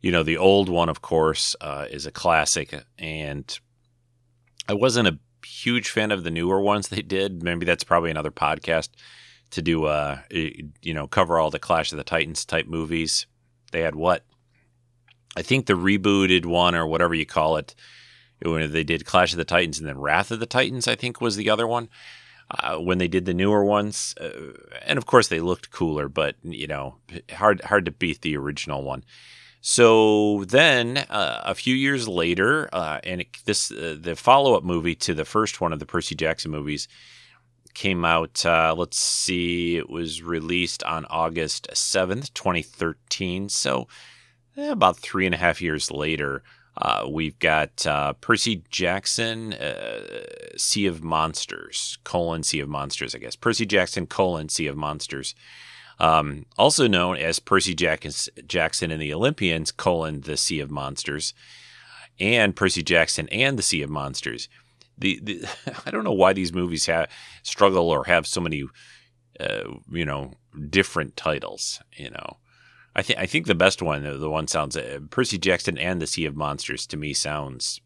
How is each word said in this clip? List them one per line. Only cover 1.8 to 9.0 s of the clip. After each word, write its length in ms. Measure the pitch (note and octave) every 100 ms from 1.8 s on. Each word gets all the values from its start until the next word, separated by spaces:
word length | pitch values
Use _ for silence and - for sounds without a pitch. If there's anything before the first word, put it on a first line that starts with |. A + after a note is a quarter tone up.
| D2
is 140 | C#2+
a 60 | D2+
classic, 640 | - F2+ D#2+ D2 - C#2+ D2 - _
and 600 | E2 D#2 D2+ C#2+ C2+ - _ _ _ _ _ _ _ _ _ _ -
I 40 |
wasn't 360 | G2+ B2+ A#2 G#2+
a 100 | D2+ _ _
huge 460 | - - - A#2+ A2
fan 220 | - G#2+
of 100 | G2+
the 80 | E2+
newer 300 | E2 F2 F#2+
ones 280 | G2+ G#2 G2
they 140 | G2+
did. 400 | F2 F#2+ G2 F2+
Maybe 240 | F2 E2+ F2
that's 160 | E2+
probably 280 | - F2 E2+
another 200 | D#2 D2+
podcast 600 | - D2+ D#2 - D#2+ - _